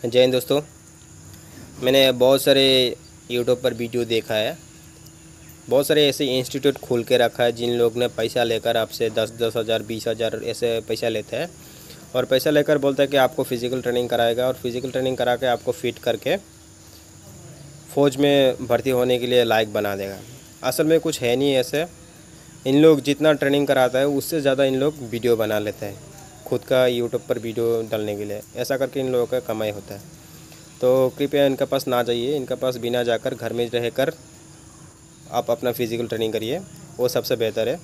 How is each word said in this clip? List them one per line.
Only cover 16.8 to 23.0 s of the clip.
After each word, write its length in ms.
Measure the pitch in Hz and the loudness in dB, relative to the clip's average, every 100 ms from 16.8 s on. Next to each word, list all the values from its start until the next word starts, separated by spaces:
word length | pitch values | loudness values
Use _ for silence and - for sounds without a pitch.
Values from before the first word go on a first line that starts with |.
| - - - - - - - - - - - | -20 -20 -20 -20 -20 -20 -20 -20 -20 -20 -8
फ़ौज 300 | - 143 131 | 0 0 2
में 500 | 143 139 131 - 120 | 2 4 2 0 -2
भर्ती 220 | 117 123 | -2 0
होने 260 | 123 123 123 | 0 0 0
के 80 | 120 | 2
लिए 160 | 123 | 2
लायक 300 | 117 110 110 | 4 2 2
बना 220 | 107 104 98 | -2 -2 -4
देगा। 220 | 98 98 110 127 - - | -8 -10 -18 -20 -20 -8
असल 220 | 127 127 156 | -6 -2 2
में 140 | 160 | 2
कुछ 220 | 160 147 | 0 -2
है 140 | 120 123 | 0 2
नहीं 180 | 143 131 | 2 2
ऐसे, 300 | 123 143 175 - - - - - - - 135 | 0 -4 -4 -10 -20 -20 -20 -20 -20 -8 2
इन 160 | 139 | 6
लोग 200 | 156 147 | 8 6